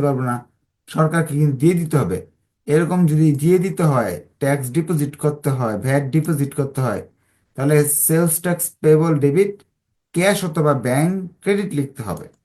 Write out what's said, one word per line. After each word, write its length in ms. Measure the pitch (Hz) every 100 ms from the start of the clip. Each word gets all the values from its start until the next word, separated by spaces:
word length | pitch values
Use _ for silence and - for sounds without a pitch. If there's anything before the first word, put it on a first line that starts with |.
| 143
পারবো 180 | 127 127
না, 60 | 120 - _ _ _ -
সরকারকে 440 | 156 156 165 160 143
কিন্তু 160 | 151 131
দিয়ে 140 | 156 175
দিতে 140 | 156 147
হবে। 160 | 92 92 - _ _ _ -
এরকম 320 | 151 160 180 170
যদি 160 | 151 156 135
দিয়ে 160 | 156 180 190
দিতে 180 | - 160
হয়, 220 | 131 104 87 - _
ট্যাক্স 240 | 139 143 127 139
ডিপোজিট 360 | 165 160 143 -
করতে 260 | 151 151 151 127
হয়, 180 | 117 104 127
ভ্যাট 180 | 139 131 156
ডিপোজিট 360 | 156 151 139 -
করতে 200 | 139 - 127
হয়, 160 | 95 - _ _ _ _ -
তাহলে 200 | 143 151 143 - -
সেলস 300 | 160 170 -
ট্যাক্স 220 | 180 170 - -
পেয়েবল 300 | 156 156 165 147 143
ডেবিট 280 | 156 202 - _ _ _ _ _ 170
ক্যাশ 220 | 190 202 185
অথবা 240 | 156 151 131 120
ব্যাংক 260 | 131 165 190 185 -
ক্রেডিট 260 | - 202 202 143
লিখতে 220 | 135 - 104
হবে। 180 | 80 - _